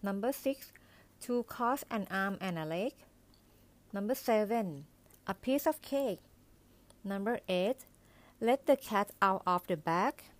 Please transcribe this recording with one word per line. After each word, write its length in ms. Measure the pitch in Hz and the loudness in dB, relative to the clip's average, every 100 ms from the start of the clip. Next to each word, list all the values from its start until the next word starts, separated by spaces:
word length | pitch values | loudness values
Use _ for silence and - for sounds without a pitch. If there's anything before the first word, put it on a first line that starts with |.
Number 280 | 202 196 226 | -4 -2 -2
six, 400 | 277 269 269 - - - - - - | 0 -2 -4 -8 -20 -20 -20 -20 -18
two 260 | - 240 233 | -4 -2 -2
cocks, 340 | - 240 277 - | -2 0 0 -2
an 160 | 226 190 | -6 -4
arm 260 | 190 196 196 | -2 -2 -2
and 200 | 190 170 | -4 -4
a 60 | 156 | -4
leg. 280 | 165 226 - - - - - _ - - - - | -2 -4 -6 -20 -20 -20 -20 _ -20 -20 -20 -10
Number 220 | 202 208 | -6 -2
seven, 720 | 262 - 220 208 233 196 143 151 - - - - | -2 2 2 2 0 -2 -6 -12 -20 -20 -18 -8
a 80 | |
piece 320 | 190 - 277 320 | -6 0 2 2
of 160 | 302 | -2
cake. 400 | - 277 277 180 - - - - - - - - | -2 -2 -2 -4 -8 -20 -20 -20 -20 -20 -20 -12
Number 360 | 196 196 196 240 - | -6 -4 -2 -4 0
eight, 380 | 185 190 262 - - - - - - | 0 2 0 -6 -20 -20 -20 -20 -2
let 280 | 226 269 - | 2 2 4
the 100 | - | 2
cat 320 | - 208 208 - | 4 0 0 2
out 220 | 196 190 - | 2 4 2
of 180 | 180 - | 0 0
the 120 | 175 | -4
bag. 440 | 151 170 220 - - - | 0 2 2 -2 -14 -20